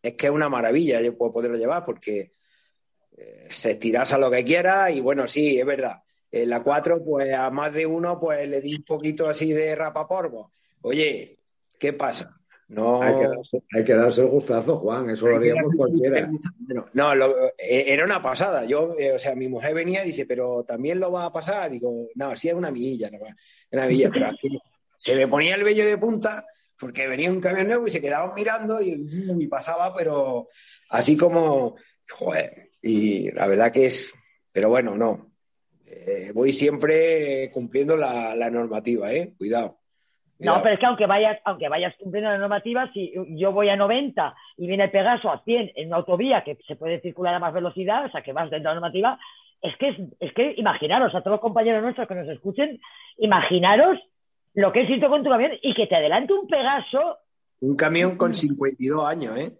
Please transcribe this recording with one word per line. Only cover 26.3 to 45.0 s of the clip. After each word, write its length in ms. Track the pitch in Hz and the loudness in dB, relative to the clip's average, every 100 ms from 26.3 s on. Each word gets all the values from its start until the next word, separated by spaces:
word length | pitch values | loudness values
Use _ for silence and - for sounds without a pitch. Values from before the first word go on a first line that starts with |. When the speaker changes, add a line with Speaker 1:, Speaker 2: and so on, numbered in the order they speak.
| 214 - _ _ _ | -6 -14 _ _ _
Speaker 1:
porque 300 | 131 123 135 | -12 -6 -4
venía 200 | 131 170 | -2 -2
un 120 | 185 | 0
camión 260 | 180 190 196 | 0 0 0
nuevo 220 | 240 226 | 0 0
y 20 | |
se 100 | - | -2
quedaban 360 | 139 147 180 190 | -2 -2 -2 -4
mirando 440 | 208 220 214 220 | -2 -2 -2 -2
y, 140 | 190 | -2
uh, 460 | 151 147 170 190 175 | -4 -6 -6 -4 -2
y 80 | 147 | -2
pasaba, 440 | 139 156 165 180 | -4 -4 -2 -2
pero 540 | 185 165 143 139 120 120 - - - _ | -2 -2 0 0 -2 -8 -20 -20 -20 _
así 260 | 113 127 151 | 0 2 4
como, 580 | 170 165 160 139 120 - _ _ - | 6 4 4 2 0 -6 _ _ -20
joder, 440 | - 87 80 - - _ _ | -6 -4 -2 -4 -10 _ _
y 520 | 110 110 107 98 98 | 0 2 2 0 -4
la 160 | - 98 | -2 2
verdad 240 | 98 117 | 4 4
que 140 | 131 131 | 6 4
es, 280 | - - - _ _ _ | 2 -6 -12 _ _ _
pero 160 | 95 107 | 0 4
bueno, 280 | 123 117 101 | 2 2 0
no. 360 | 113 95 - _ _ _ _ _ | 0 -2 -10 _ _ _ _ _
Eh, 460 | _ 87 90 98 95 | _ -12 -6 -6 -4
voy 200 | 107 135 | 0 2
siempre 1000 | 139 143 147 151 160 165 160 147 135 135 | 4 2 2 2 4 4 2 0 -2 -4
cumpliendo 440 | 131 120 127 143 160 | -6 -4 -2 2 2
la, 400 | 135 120 113 117 | 0 -2 -4 -2
la 120 | 117 | -2
normativa, 640 | 117 117 107 113 117 101 | -2 -2 -4 -2 -2 0
¿eh? 220 | 139 175 _ | -4 -4 _
Cuidado. 420 | 101 117 104 _ _ _ _ _ _ _ | -2 -2 -2 _ _ _ _ _ _ _
Speaker 3:
No, 160 | 170 | 2
Speaker 1:
Cuidado. 80 | 180 | 4
Speaker 3:
pero 120 | 220 | 4
es 60 | 202 | 4
que 60 | 247 | 2
aunque 200 | 214 202 | 2 2
vayas, 320 | 196 214 214 | 4 2 0
aunque 240 | 208 175 151 | -6 -4 -4
vayas 260 | 156 180 - | -2 -4 -6
cumpliendo 320 | 196 196 214 | -8 -4 -2
la 80 | 202 | -2
normativa, 520 | 202 202 214 240 254 | -2 -2 -2 -4 -4
si 180 | 202 180 180 165 160 | -6 -8 -8 -10 -2
yo 160 | 190 | 0
voy 160 | 196 208 | 2 2
a 80 | 196 | 2
noventa 580 | 202 240 285 - 147 - - - | 2 2 -2 -4 -4 -6 -20 -10
y 100 | 175 | -4
viene 180 | 196 | 0
el 60 | 196 | 2
Pegaso 400 | 196 | 2